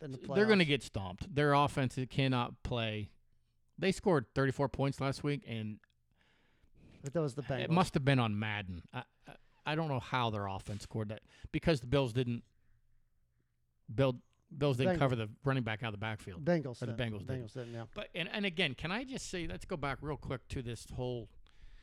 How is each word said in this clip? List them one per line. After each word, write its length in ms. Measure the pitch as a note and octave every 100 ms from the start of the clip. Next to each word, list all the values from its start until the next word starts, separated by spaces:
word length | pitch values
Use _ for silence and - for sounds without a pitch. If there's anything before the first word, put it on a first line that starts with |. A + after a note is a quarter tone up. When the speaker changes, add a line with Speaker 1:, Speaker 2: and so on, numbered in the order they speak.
Speaker 1:
in 120 | D3+
the 60 | C3 -
Speaker 2:
They're 120 | C#3 A3
gonna 180 | G3+
Speaker 1:
playoffs. 40 | D#3
Speaker 2:
get 140 | C#3
stomped. 520 | - G#2+ F#2+ F#2 -
Their 180 | C3 D3
offense 460 | C#3+ C#3+ D3 B2+ - B2+
cannot 520 | - C3+ B2+ A#2+ B2
play. 480 | - A#2+ A2+ G#2+ G#2+ - _ _ _ _ _ -
They 120 | F#3
scored 340 | - G#3 D#3 A#2
thirty-four 340 | C3+ C3+ B2 C#3
points 320 | - C#3 -
last 240 | C#3 C3
week, 180 | D3 C#3+ -
and 320 | A2+ G#2+ G#2 _ _ _ _ _ _ _ _ _ - - -
Speaker 1:
But 100 | C#3
that 60 | E3+
was 140 | D3+
the 80 | A#2+
Bengals. 220 | C3 B2+
Speaker 2:
it 60 | D3
must 240 | E3 F#3
have 100 | E3
been 140 | C3+ C3
on 180 | A2+ G#2
Madden. 440 | G#2+ G#2 F#2 F2 -
I, 80 | B2+ - _ -
I, 60 | - _ _ -
I 80 |
don't 140 | D3+ D#3+
know 120 | B2+
how 300 | - B2+ A#2
their 160 | G#2 G2
offense 380 | G2 - G#2
scored 240 | - A2+ G#2+
that 140 | G#2+ - - -
because 300 | D#3 E3+ D#3+
the 60 | B2
Bills 260 | C#3 C3
didn't 320 | A#2 A#2+ A#2 - _ _ _ _ _ _ _ _ _ _ _ _ _ -
build, 260 | G#2+ C3+ B2 - _ _ C#3
Bills 200 | D3 B2
didn't 200 | F#3 F3
Speaker 1:
Bengals. 20 |
Speaker 2:
cover 180 | C#3 A#2+
the 120 | G#2+ -
running 180 | C3+ C3+
back 200 | A2+ G#2+
out 60 | A#2
of 40 |
the 40 | G2
backfield. 460 | A2 G#2+ - F#2
Speaker 1:
Bengals 380 | D3 E3+ C#3 A#2
Speaker 2:
Or 40 | A#2+
the 60 |
Speaker 1:
didn't. 200 | A#2 A#2
Speaker 2:
Bengals 120 | G#2 G2
didn't. 160 | C3 A2
Speaker 1:
Bengals 40 |
didn't, 180 | C3 A#2
yeah. 100 | A#2 A2+
Speaker 2:
But 140 | - -
and, 140 | F3+ F3+
and 140 | A3 G3+
again, 280 | E3 E3
can 180 | B2 D#3
I 100 | G#3
just 240 | C4 B3+ -
say, 160 | F#3 E3
let's 160 | F3+
go 120 | - E3+
back 220 | C#3 C3
real 160 | C#3+ C3+
quick 300 | B2+ C3 -
to 140 | C#3
this 240 | A#2+ A#2 -
whole 340 | B2 B2 A#2+ A2 - - - - -